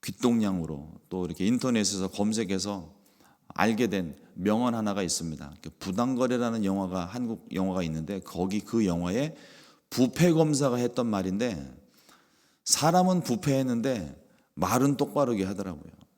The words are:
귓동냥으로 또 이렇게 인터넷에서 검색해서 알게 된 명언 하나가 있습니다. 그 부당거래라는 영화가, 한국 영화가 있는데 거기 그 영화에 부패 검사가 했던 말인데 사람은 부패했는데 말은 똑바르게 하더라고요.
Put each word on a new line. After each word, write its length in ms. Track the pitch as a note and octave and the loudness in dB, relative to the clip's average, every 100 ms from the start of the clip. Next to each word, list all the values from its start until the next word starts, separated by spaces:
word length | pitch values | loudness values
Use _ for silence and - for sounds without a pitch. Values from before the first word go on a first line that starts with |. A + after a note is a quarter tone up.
귓동냥으로 960 | - F#2+ B2+ A#2 G#2+ F#2 D#2+ D2+ D2+ - _ | -10 0 2 4 2 0 -4 -8 -10 -18 _
또 160 | F#2 F2 | -4 -4
이렇게 200 | E2+ F#2+ | 0 0
인터넷에서 640 | B2 C3 A#2 G2 G2 F#2 | 2 2 2 2 0 -4
검색해서 840 | - G#2 A2 G2+ F#2+ F#2+ G2+ E2 - _ _ - _ _ | -2 0 0 -2 -2 -2 -6 -10 -18 _ _ -20 _ _
알게 380 | - G2+ A2+ A#2+ | 0 2 4 2
된 300 | G2 E2+ C#2+ - | 0 -4 -8 -18
명언 400 | - F#2 G#2+ B2 | -4 0 2 0
하나가 300 | A#2 G#2+ G2+ | 0 -2 -2
있습니다. 500 | F2+ - E2+ D2+ D2 D2+ | -2 -2 -4 -8 -12 -14
그 80 | - - | -16 -12
부당거래라는 880 | F#2+ F#2+ A#2+ B2+ B2+ B2 A#2+ A2+ G2 | -6 -2 0 0 0 0 0 0 0
영화가, 400 | G2 F#2+ F#2 F2 | 0 -2 -4 -4
한국 420 | A#2+ B2 G#2+ - | -6 -6 -6 -8
영화가 300 | F2+ F#2+ F#2 | -4 -2 0
있는데 360 | E2+ D#2+ D#2 G2 | -2 -4 -4 -8
거기 400 | F#2 F2+ F#2 G#2 | -8 -4 -2 -2
그 240 | - A2+ G2+ | -2 0 2
영화에 500 | F2 F2 G#2 D3+ - - - - _ _ | 2 0 -2 -2 -6 -20 -20 -20 _ _
부패 420 | - B2+ - F3 | 0 0 4 4
검사가 460 | D#3+ D#3 C#3+ C#3 A#2+ | 6 4 4 2 2
했던 280 | B2 B2 A#2+ | 0 0 0
말인데 720 | G#2 F#2 F#2+ B2 F2 C2+ B1+ - _ _ - _ _ _ _ | 0 0 0 -2 -2 -8 -16 -20 _ _ -20 _ _ _ _
사람은 580 | - - D3+ F3+ F#3 F3+ | -2 2 4 4 4 2
부패했는데 1000 | D3+ A#2+ - C3+ C3 A#2 B2 A#2+ D#2 - _ _ _ - | 0 -2 2 0 2 0 0 -2 -6 -12 _ _ _ -2
말은 420 | F2+ A#2+ C#3 C#3+ | 2 4 4 2
똑바르게 460 | C#3+ C#3+ C3+ A2+ | 0 2 0 2
하더라고요. 480 | F#2+ G2 F#2+ E2 E2+ - - | 0 -2 -6 -8 -14 -20 -20